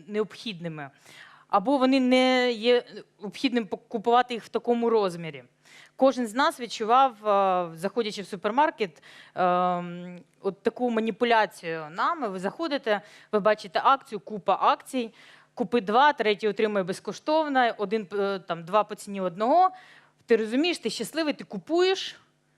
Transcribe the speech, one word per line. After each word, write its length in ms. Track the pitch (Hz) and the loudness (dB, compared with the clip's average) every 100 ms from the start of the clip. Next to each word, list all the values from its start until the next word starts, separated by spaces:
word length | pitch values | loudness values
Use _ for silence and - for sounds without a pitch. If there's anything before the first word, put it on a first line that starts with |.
| 160 | -10
необхідними. 800 | 208 214 - 233 180 170 156 139 _ - - - - _ | -6 -6 -8 -12 -10 -10 -12 -14 _ -20 -20 -20 -20 _
Або 280 | 202 196 277 | -2 2 2
вони 220 | 254 269 | 4 4
не 520 | 254 254 254 254 247 | 4 4 4 4 2
є 320 | 233 226 240 - 214 - _ | 0 2 2 0 -16 -20 _
необхідним 460 | 202 - 269 240 208 | -14 -4 -2 0 -4
пок-, 220 | 220 _ | -8 _
купувати 460 | 233 214 240 247 | -6 2 4 2
їх 100 | 233 | -4
в 60 | - | -6
такому 400 | 233 233 240 233 | -6 -2 0 2
розмірі. 540 | 226 196 175 165 139 120 _ _ - - _ | 2 0 -4 -12 -14 -20 _ _ -20 -20 _
Кожен 320 | 262 254 233 | 2 2 -4
з 60 | |
нас 260 | 214 302 - | 0 0 0
відчував, 680 | 240 - 214 247 269 214 214 | -10 -8 2 4 4 2 0
е, 500 | 202 196 180 175 165 | 2 4 0 -2 -6
заходячи 440 | 190 247 214 208 | -6 -4 -4 -6
в 60 | 185 | -12
супермаркет, 760 | 196 214 233 311 320 202 - - - - - | -6 -4 0 0 0 -8 -8 -20 -20 -16 -2
ем, 840 | 180 180 180 180 175 175 175 180 - _ | 2 2 2 0 -6 -10 -14 -18 -20 _
от 220 | 196 180 | -8 -4
таку 260 | - - 247 | -6 -2 -4
маніпуляцію 1000 | 226 226 208 233 226 202 - 170 160 151 | -2 -4 -2 2 2 2 -4 -10 -8 -10
нами. 360 | 175 262 339 240 | -4 -4 -2 -6
Ви 120 | 190 | -6
заходите, 640 | 185 - 330 285 - 208 - - _ | -8 -6 -6 -4 -2 -4 -4 -20 _
ви 80 | 214 | 0
бачите 420 | 202 214 202 - | 2 0 -2 0
акцію, 360 | - 269 - 214 | 2 2 0 -12
купа 380 | - 208 - 185 | -10 -8 -2 2
акцій, 520 | 202 285 - 262 226 - - - _ | 2 2 -2 -6 -6 -10 -20 -20 _
купи 280 | - 240 240 | -8 -2 -2
два, 320 | 196 220 294 | 2 4 4
третій 340 | 285 214 208 214 | 4 0 0 -2
отримує 360 | 202 214 208 | 0 0 0
безкоштовно, 920 | 180 190 - 190 - 311 302 262 240 208 | -2 -6 -8 -10 0 0 2 2 2 0
один, 300 | 202 220 196 | -4 -4 -4
е, 260 | 202 196 196 | -4 -2 -4
там, 240 | 160 170 | -6 -8
два 200 | 170 208 | 0 0
по 120 | 208 208 | 0 -6
ціні 260 | - 196 | -10 -6
одного. 480 | 185 175 220 320 370 370 - - _ _ _ | -6 -2 2 4 4 0 -18 -20 _ _ _
Ти 120 | 226 | 0
розумієш, 400 | 220 240 339 320 | 2 0 0 -2
ти 120 | 233 | -6
щасливий, 440 | - 220 294 311 | -6 -8 -4 -4
ти 100 | - | -4
купуєш, 760 | 202 208 - 330 370 381 - - _ _ _ | -8 -12 -4 0 2 0 -6 -12 _ _ _